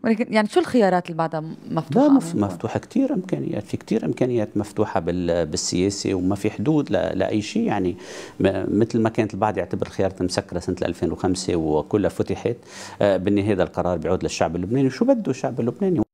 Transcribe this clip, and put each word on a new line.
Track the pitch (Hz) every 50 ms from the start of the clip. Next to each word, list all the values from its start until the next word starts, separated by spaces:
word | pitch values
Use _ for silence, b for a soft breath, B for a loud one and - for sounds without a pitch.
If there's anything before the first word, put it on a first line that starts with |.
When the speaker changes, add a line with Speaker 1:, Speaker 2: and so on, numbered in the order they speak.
| -
Speaker 1:
ولكن | 226 226 202 240 - 208
يعني | 220 214
شو | 208 - 359
الخيارات | 339 - - 254 208 190 180 175 175
اللي | - 170
بعدها | 160 165 160 165 156 156 160 - - - -
مفتوحة | 160 160 156 - 139 226 285
Speaker 2:
لا، | 302 277
مف-، | 262 - - -
Speaker 1:
أمامكم؟ | 107 101 101 90
Speaker 2:
مفتوحة | 82 - 110 - 104
كتير | - - - 254 269 269 294
إمكانيات، | 185 185 - 170 143 135 160 165 - -
في | - -
كتير | - - - 202 226 -
إمكانيات | - - - 127 127 123 117 107 107 -
مفتوحة | 104 104 - - - 107 - - 95
بال-، | 82 87 87 92 90 85 85 87 82
بالسياسة | 76 80 87 - - - 90 90 101 98 - - 98 98
وما | 92 90 92 90
في | 95 - 107
حدود | - - 104 147 160 147 139 -
ل-، | 101 90 85 85 -
لأي | 92 92 101 107 107
شيء، | 107 - - 113 233
يعني | 220 110 101 92 90 - B B B B B B B B -
م-، | 98 95 98 98 95 - - 101
مثل | 110 - - 117
ما | 110 110
كانت | 110 - 110 104 -
البعض | 95 107 107 98
يعتبر | 95 87 - - 95 - -
خيارات | - - 98 95 92 -
مسكرة | 90 90 - - 101 - 90 87
سنة | - - 90 -
ألفين | 85 - 85 - 90 85
وخمسة | 156 - - - 90 - - - -
وكلها | 82 80 78 76 76 73 - - 104 92 85
فتحت، | - - 107 - 95 - - 104 117 - B B B B B B B B
آه، | 101 101 98
بالنهاية | 92 90 98 101 101 98 107 101
هذا | 90 87
القرار | 78 - - 87 90 90
بيعود | 82 76 82 92 90 -
للشعب | 76 - - 101 82 82
اللبناني، | 87 90 98 117 139 139
وشو | 131 131 - 233
بده | 262 277 233 196 -
الشعب | 131 - - 135 117 127
اللبناني؟ | 120 120 - - 196 190 180 - - -